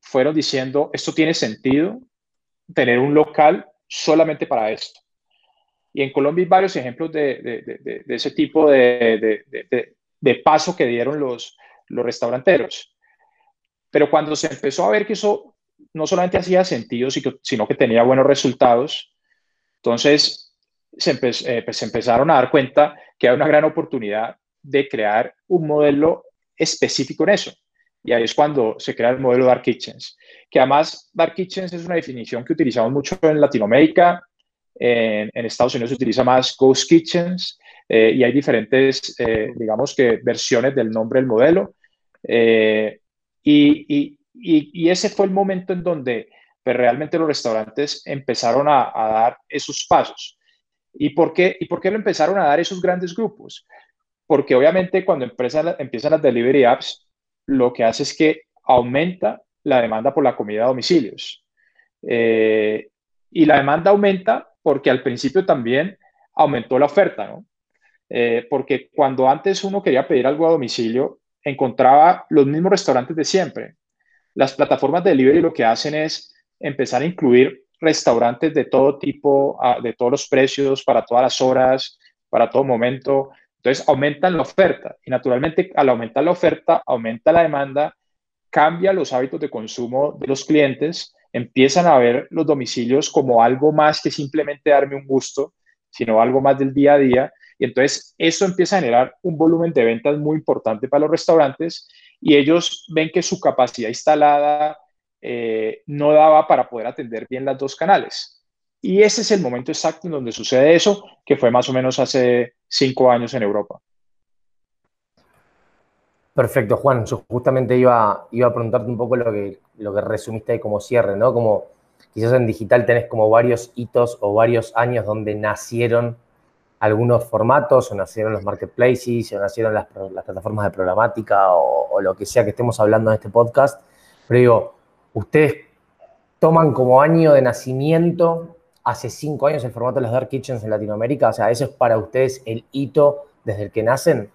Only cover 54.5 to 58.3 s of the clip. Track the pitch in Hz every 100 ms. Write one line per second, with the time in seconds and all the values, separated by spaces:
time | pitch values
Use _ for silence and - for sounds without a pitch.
54.5 | 127 143 185 185 190 185 160 123 - 123
55.5 | 151 160 - 131 117 147 156 151 117 120
56.5 | 139 120 131 - - _ _ _ _ -
57.5 | 135 123 123 113 113 143 - 156